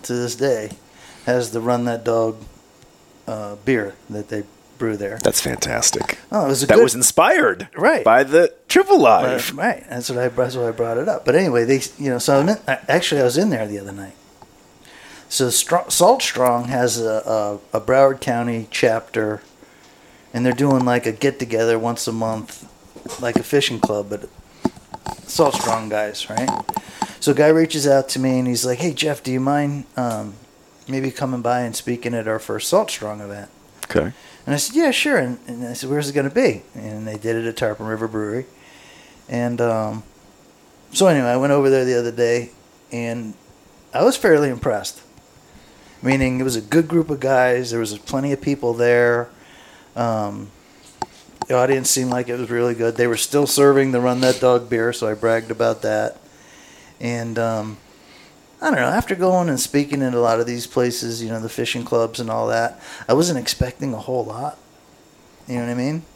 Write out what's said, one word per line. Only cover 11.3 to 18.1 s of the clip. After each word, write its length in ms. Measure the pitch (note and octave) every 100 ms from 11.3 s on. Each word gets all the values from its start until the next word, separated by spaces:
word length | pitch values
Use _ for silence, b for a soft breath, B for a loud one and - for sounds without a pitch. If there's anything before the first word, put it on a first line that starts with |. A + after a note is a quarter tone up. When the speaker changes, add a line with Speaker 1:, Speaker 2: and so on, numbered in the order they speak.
| D3
Speaker 1:
anyway, 280 | F#3+ A#2+
they, 180 | A#2 C3+ - -
you 100 | C#3
know, 80 | B2
so 220 | C3+ C#3
I'm 100 | D#3+
in, 80 | G#3+ -
I, 120 | C3 -
actually, 340 | D#3 F3 D3
I 20 |
was 140 | B2 C3
in 120 | G3+
there 160 | C3+ G#2+
the 100 | G2+
other 120 | G2
night. 240 | G2+ G2 - - - - _ _ _ B B B B B
So 200 | - B2+
Str-, 400 | - - E3+ -
Salt 320 | - F3+ C4
Strong 440 | - A#2+ B2+ A#2+ A#2+
has 340 | B2+ B2 A2
a, 600 | A2+ A2 - A2 G#2 G#2 -
a, 40 | A2
a 40 |
Broward 380 | G2+ C3 C#3